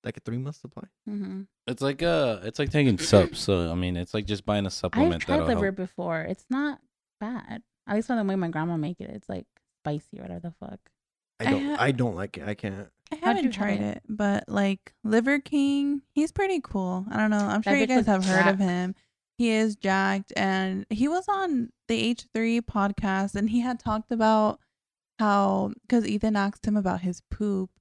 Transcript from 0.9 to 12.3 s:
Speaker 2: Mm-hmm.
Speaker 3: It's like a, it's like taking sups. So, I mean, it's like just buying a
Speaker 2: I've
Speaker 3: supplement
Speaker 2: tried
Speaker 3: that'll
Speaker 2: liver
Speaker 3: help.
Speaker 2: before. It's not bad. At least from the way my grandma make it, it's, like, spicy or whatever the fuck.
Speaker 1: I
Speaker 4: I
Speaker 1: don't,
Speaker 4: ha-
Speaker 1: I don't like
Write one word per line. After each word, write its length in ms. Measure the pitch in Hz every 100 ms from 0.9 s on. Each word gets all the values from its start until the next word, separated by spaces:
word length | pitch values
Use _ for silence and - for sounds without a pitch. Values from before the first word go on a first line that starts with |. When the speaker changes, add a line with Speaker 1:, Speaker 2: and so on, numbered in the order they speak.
| _ -
Speaker 2:
Mm-hmm. 340 | 208 190 190 196 _ -
Speaker 3:
It's 160 | 123
like 200 | 135 139
a, 380 | 170 165 135 104
it's 140 | 98 -
like 100 | 147
taking 260 | 151 139 95
sups. 420 | - 104 87 -
So, 300 | - 95 85
I 20 |
mean, 220 | 85 90 87
it's 180 | 87
like 100 | 107 98
just 180 | 104 -
buying 180 | 104
a 40 | 98
Speaker 2:
I've 40 |
Speaker 3:
supplement 500 | - 92 208 285 -
Speaker 2:
tried 120 | - -
Speaker 3:
that'll 80 | -
Speaker 2:
liver 160 | 226 196
Speaker 3:
help. 100 | 190
Speaker 2:
before. 440 | 185 - 180 160
It's 220 | - 190 _
not 320 | 262 294 277 _ _ _ _
bad. 420 | 214 247 - - _ _ -
At 80 | 208
least 100 | 226
from 120 | 240
the 60 |
way 120 | 196 196
my 120 | 175
grandma 280 | 156 165 170
make 240 | 151 175
it, 100 | -
it's, 180 | 208 -
like, 180 | 190 - _ _ _
spicy 340 | - 147 - 202
or 40 |
whatever 180 | 185 175
the 100 | 170 160 -
fuck. 140 | 196 _ _ _ _ _ _
Speaker 1:
I 60 | 117
Speaker 4:
I 40 |
Speaker 1:
don't, 140 | 269
Speaker 4:
ha- 120 | 277 294
Speaker 1:
I 100 | 123
don't 220 | 131 123
like 240 | 87 98